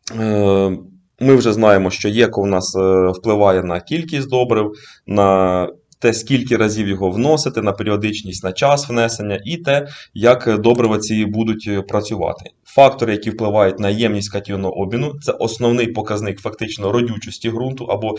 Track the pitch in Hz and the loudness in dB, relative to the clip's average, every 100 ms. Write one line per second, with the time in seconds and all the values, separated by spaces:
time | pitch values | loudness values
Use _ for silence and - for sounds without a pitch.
0 | - 113 110 107 101 98 98 92 - - | -12 -4 0 2 4 4 2 -2 -10 -20
1 | _ - 131 131 117 107 110 101 95 - | _ -2 6 6 6 4 6 6 4 -2
2 | 104 107 117 113 101 92 92 95 95 95 | -2 2 2 2 0 0 -2 0 2 4
3 | 92 92 113 107 101 92 90 87 - 160 | 2 0 0 4 4 4 0 -6 -4 -6
4 | 165 156 131 127 123 110 104 104 - - | -4 -6 -2 0 2 0 0 -6 -20 -20
5 | - 101 98 95 92 90 90 - _ _ | -6 2 4 4 4 0 -2 -6 _ _
6 | 120 110 - 135 120 113 107 107 101 95 | 0 0 0 -2 2 2 2 0 -4 -2
7 | 95 98 131 151 147 117 104 98 107 104 | -2 0 2 2 0 -4 -4 -4 -2 -2
8 | 107 107 95 90 92 95 139 143 139 120 | -2 -6 -10 -10 -8 -2 0 0 -2 -2
9 | 117 113 104 101 - 165 170 143 143 - | -2 -2 -6 -6 -6 -6 -2 -2 -2 -14
10 | - - 113 123 120 104 110 120 113 107 | -16 0 4 4 2 2 4 4 2 0
11 | 107 107 107 107 110 110 107 101 95 104 | -2 -2 -2 -2 -2 -4 -4 -6 -4 -4
12 | 101 104 85 85 - _ _ - 135 135 | -4 -4 -4 -6 -12 _ _ 6 6 4
13 | 113 104 110 104 110 104 98 98 101 104 | -2 -2 -4 -4 0 2 2 2 -2 0
14 | 117 104 101 101 101 98 95 - 95 117 | 0 -2 -6 -8 -8 -6 -6 -4 -4 -4
15 | 147 143 - - 113 - 120 120 117 113 | -6 -8 -6 -4 -4 -2 0 0 -2 -4
16 | 101 104 107 95 107 - 110 - 98 117 | -6 -6 -6 -8 -10 -10 -10 -6 -2 0
17 | 120 107 110 - 113 113 131 131 117 104 | -2 -4 -10 -10 -8 -6 -6 -8 -6 -4
18 | 110 | -4